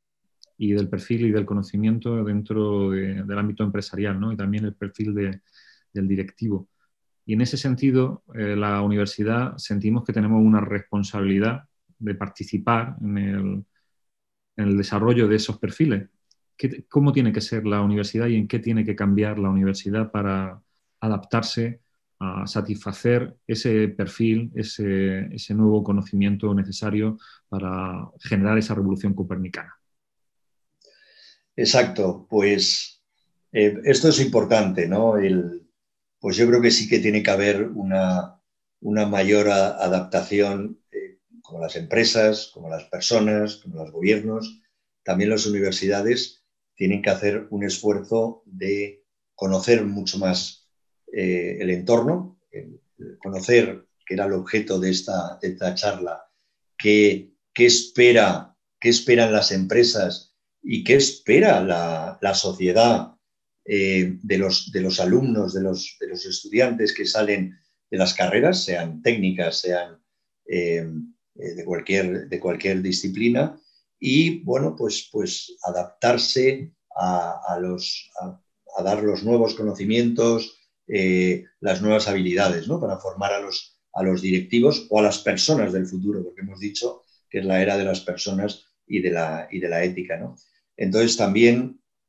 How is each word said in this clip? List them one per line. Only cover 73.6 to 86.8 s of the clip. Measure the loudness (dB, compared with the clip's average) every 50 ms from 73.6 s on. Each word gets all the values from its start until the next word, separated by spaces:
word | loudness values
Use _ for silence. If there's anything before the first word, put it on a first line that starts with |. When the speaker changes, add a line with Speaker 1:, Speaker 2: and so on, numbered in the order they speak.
| _ _ _ _ _ _ _ _
Speaker 2:
y, | -2 2 4 4 4 2 0 -4 -4
bueno, | -2 -2 0 0 -2 -4
pues, | -4 -4 -4 -4 -6 -8 -6 -6
pues | -4 -4 -4 -6 -8 -10 -14 -14 -10 -8
adaptarse | -6 -4 -4 -6 -6 -6 _ 2 2 2 2 0 0 0 2 2 2 2 0 -4 -12 -16 _ _ _ -6
a, | -4 -2 0 0 0 -2 -4 -6 -8 -6
a | -6 -4 -4
los, | -4 -4 -6 -6 -6 -8 -8 -10 -12 -14 _ -14
a, | -12 -12 -14 -16 _ _ _ _ _ -10 -8
a | -4 -2
dar | -2 0 0 0
los | 0 0 0 0
nuevos | 2 4 4 4 2 0
conocimientos, | -2 -4 -4 -4 -4 -2 0 2 2 2 2 2 2 2 2 2 0 -2 -6 -12 _ _ _ _ _ _
eh, | -4 -2 0 2 2 2 2 2 2 0 -2 -4 -10 _ _
las | -2 -2 -2 0 2
nuevas | 2 2 2 2 0
habilidades, | 0 0 0 0 0 2 2 2 0 -2 -4 -4
¿no? | -4 -4
Para | -4 -4 -6 -6
formar | -8 -10 -8 -4 -4 -2 -2
a | -4
los, | -4 -6 -10 -10 -12 -14 _ _ _ _ -6
a | -2 0
los | 0 0 0 0
directivos | 0 0 0 0 0 2 4 4 4 4 2 -2 0
o | 2 4
a | 4
las | 4 2 0
personas | -2 -4 -2 0 0 2 2 2 0 0 -2
del | -2 -4
futuro, | -4 -6 -4 -4 -4 -4 -4 -6
porque | -8 -12 -12 -14
hemos | -14 -12 -10
dicho | -10 -8 -6 -6